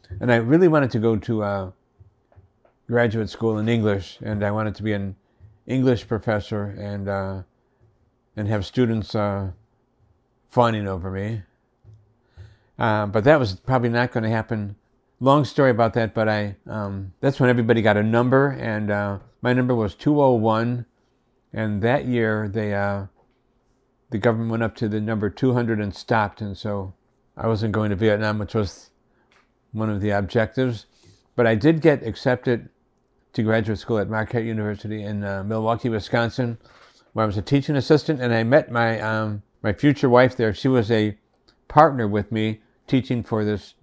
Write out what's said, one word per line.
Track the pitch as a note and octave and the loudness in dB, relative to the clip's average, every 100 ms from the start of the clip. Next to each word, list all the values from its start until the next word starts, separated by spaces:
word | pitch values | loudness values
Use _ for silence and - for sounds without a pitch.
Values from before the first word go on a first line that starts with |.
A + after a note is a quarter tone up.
| - F#2+ | -16 -4
and | B2 | 2
I | A#2 | 2
really | A2+ D#3+ F3+ | 4 4 6
wanted | D#3 B2+ | 4 2
to | A#2+ | 2
go | A2+ A2 | 2 0
to, | - A2 | 0 -2
uh, | G2+ G2 F#2+ - _ _ - _ _ - _ _ _ _ - | -2 -4 -6 -14 _ _ -20 _ _ -20 _ _ _ _ -2
graduate | A#2+ A#2+ A2+ G2+ | 0 2 0 -4
school | - A2+ A2 | -2 -2 0
in | A2 | 0
English, | A#2 G#2+ G2 - - | 2 2 0 -4 -10
and | A2 G#2 | -8 -4
I | G2+ | -2
wanted | G#2+ G#2+ G2 | -2 -4 -4
to | |
be | G#2+ | -4
an | G2+ G2 F#2+ _ _ - _ - | -4 -4 -10 _ _ -20 _ -6
English | C3 C3 A#2+ - | 0 2 0 -2
professor | A2 A#2+ G#2 - G#2+ G#2 G2 | -4 -2 -4 -4 -6 -6 -8
and, | G2+ G2+ G2 | -10 -8 -4
uh, | G2 F#2+ F#2+ F#2+ _ _ _ _ _ _ _ _ - | -4 -6 -8 -12 _ _ _ _ _ _ _ _ -6
and | G#2 | -2
have | G#2+ F#2 | -2 -2
students, | B2+ A#2+ A2 G2 | 0 0 0 -4
uh, | A2 G#2 G2+ F#2+ - _ _ _ _ _ _ _ _ _ | -2 -2 -2 -6 -10 _ _ _ _ _ _ _ _ _
fawning | B2 A#2 A2 G2+ | 2 2 0 -4
over | F#2+ F#2 | -6 -6
me. | F#2+ G#2 A2+ - _ _ _ - - _ _ _ - - _ _ - | -6 -6 -8 -12 _ _ _ -20 -20 _ _ _ -20 -20 _ _ -4
Uh, | A#2 G#2+ G2+ | 0 0 0
but | G#2+ A#2+ | 2 4
that | D3+ | 4
was | A2+ F#2 | 2 -4
probably | - C3 A#2+ | -2 0 0
not | A#2+ B2 | 0 0
gonna | A#2 A2 | -2 -2
happen. | A2+ - A2 G#2 G#2 _ _ _ - | -2 -2 -6 -6 -12 _ _ _ -2
Long | B2+ D3 | 2 4
story | B2+ - C3+ | 2 2 2
about | A2+ A2+ B2 | 4 2 0
that, | A2 | -2
but | - G#2+ | -2 0
I, | G#2+ G#2 G2 - | 0 -4 -8 -12
um, | A2 G2+ G2 F#2+ - | -10 -8 -8 -12 -4
that's | C#3 C#3 | -2 2
when | B2 | 4
everybody | A#2+ A#2 A2+ | 4 4 4
got | G#2+ G#2 | 4 4
a | |
number, | A2 A#2 B2 C3 C#3+ | 4 2 4 4 2
and, | B2+ A2+ G#2+ G#2 | -2 -6 -4 -2
uh, | G#2 G2+ G2 - _ | -2 -4 -6 -12 _
my | B2 | 0
number | B2+ B2+ A#2+ | 0 2 0
was | G#2 - | -2 -2
two | D3 D3 | 0 4
oh | C3+ A#2+ | 4 4
one, | A2 A2 A#2 A#2+ - _ _ _ _ _ _ | 2 0 0 -4 -8 _ _ _ _ _ _
and | G#2+ G#2+ G2+ | -6 -4 0
that | A#2 C#3+ B2+ | 0 0 0
year | A#2+ A2 G#2+ G#2+ | 0 0 0 -4
they, | G#2+ G#2 | -4 -2
uh, | G2+ G2+ G2+ G2 _ _ _ _ _ _ _ _ _ _ | -2 -2 -4 -8 _ _ _ _ _ _ _ _ _ _
the | A2 | -2
government | A#2+ A2+ A2+ | 0 0 -2
went | A2+ | -2
up | A2+ - | -4 -4
to | A2 | -4
the | G#2+ | -2
number | G#2+ A2 G#2 | -4 -2 -4
two | - C3 | -2 0
hundred | B2 A#2 G#2+ | 0 0 -2
and | G2+ | -4
stopped, | - - A#2 G2+ - | -8 -2 0 0 -4
and | G2+ F#2+ | -12 -10
so | A2 G2+ F#2+ - _ _ _ - | -8 -6 -8 -14 _ _ _ -6
I | A2+ | -2
wasn't | G#2+ A2 | 0 0
going | G#2+ G#2+ | 0 0
to | G2 | 2
Vietnam, | A2 G#2 G#2+ G#2+ | 2 2 0 -2
which | G2+ A2+ | -4 -2
was | F#2+ - - _ _ _ _ _ _ _ _ | -4 -6 -20 _ _ _ _ _ _ _ _
one | G#2+ A2 | -6 -4
of | G#2 | -2
the | G#2 | -2
objectives. | G2+ F#2+ A#2 A2 - B2+ A2+ - _ _ _ _ - | -2 0 0 0 0 -2 -4 -12 _ _ _ _ 0
But | A2+ | 2
I | A2 | 4
did | D3 E3 | 4 4
get | D#3+ C#3 A2+ | 4 2 -2
accepted | - C3 B2 C3+ A2+ - _ _ _ _ _ _ | -4 -2 0 0 -2 -4 _ _ _ _ _ _
to | - | -2
graduate | A2 A2+ G#2+ G2+ | 0 2 0 -4
school | - A2 | -2 -2
at | G2 | 0
Marquette | A2 G#2+ A#2+ A#2 | -4 -4 -4 -4
University | G#2+ G#2 G2+ G#2 G#2+ | -4 -4 -6 -8 -8
in, | G#2 G#2 G2+ | -6 -6 -6
uh, | G2 | -6
Milwaukee, | G2+ A2 A2 A2+ B2 | -4 -2 -2 -2 -2
Wisconsin, | A2 - A#2+ A#2 - A#2+ A#2 _ _ - _ _ | -4 -2 -2 -2 -2 -6 -6 _ _ -20 _ _
where | G#2+ | -4
I | A2 | -2
was | G2+ | -2
a | |
teaching | - C#3 C#3 C#3+ | 0 0 0 -2
assistant, | - D3+ - C#3+ | 4 2 2 -2
and | B2 | 0
I | A2+ | 0
met | A2+ D3 - | 4 2 2
my, | A#2 A2+ A2 | 0 0 0
um, | A2 A2 G#2+ G#2 - _ | -2 -2 -4 -6 -12 _
my | A2 | -4
future | G2 D3 C#3 C3 | 2 2 4 4
wife | A#2+ B2+ - | 6 6 4
there. | A2 | -2
She | G2 C3+ | 0 2
was | B2+ G#2 | 2 2
a | A2 G#2+ G#2 _ _ _ _ - | 2 0 -4 _ _ _ _ 2
partner | D3 D#3 C3+ G#2+ | 6 6 4 0
with | G#2 G#2 | -2 -2
me | A2 A2 G#2+ _ _ - | -2 -2 -4 _ _ -2
teaching | C3 A#2+ A#2+ | 0 0 -4
for | - A2 | -2 -2
this | G#2+ G2+ - _ | 0 -2 -6 _